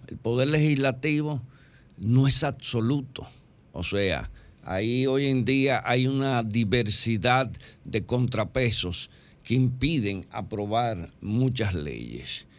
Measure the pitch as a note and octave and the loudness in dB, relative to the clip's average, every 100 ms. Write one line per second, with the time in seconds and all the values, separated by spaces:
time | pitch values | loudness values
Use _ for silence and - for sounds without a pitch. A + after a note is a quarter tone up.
0 | - - A2+ B2 C3+ D3+ D3+ C#3 C3+ B2+ | -16 -8 -2 2 4 4 4 4 2 0
1 | D3+ D3+ D3 C#3 - - - - - - | 0 0 -2 -4 -8 -20 -20 -20 -20 -6
2 | G2 B2 C3+ - D3 - - A#2+ A2+ C#3+ | 2 4 4 4 0 -4 -4 -2 0 0
3 | B2+ - - - - _ - - E2+ G2+ | -4 -14 -16 -20 -20 _ -14 -8 -4 0
4 | G2 D2 - - - - - F#2+ A2+ B2+ | 0 0 -6 -14 -20 -18 -6 -2 0 0
5 | C3+ C3+ C#3 C3 A2+ C3+ C3+ B2 - B2+ | 2 2 2 0 2 2 2 2 2 2
6 | B2+ C3+ C3+ B2 A2+ A2 G#2+ B2 G#2+ G2 | 2 0 0 0 0 0 2 2 0 -2
7 | A#2 A2 A#2+ B2+ B2 F2 - - - A2+ | -2 0 2 2 0 -6 -18 -18 -6 -4
8 | - B2 B2 A2+ G#2 C3 B2 - F2+ E2+ | 0 0 0 0 -2 0 0 0 -4 -6
9 | - - - - - B2 B2+ B2+ C#3+ D#3+ | -12 -20 -20 -14 -2 2 2 2 0 2
10 | G2+ G2 E2+ A2 F2+ G#2 G#2 A2 A#2+ G2 | 0 -4 -8 -10 -8 -6 -2 0 0 -4
11 | E2 - G2+ A2+ C3 B2+ G#2 F2 D2 A1+ | -10 -10 -4 0 2 2 -2 -2 -6 -8
12 | A1+ A#1+ - - - | -10 -10 -10 -12 -14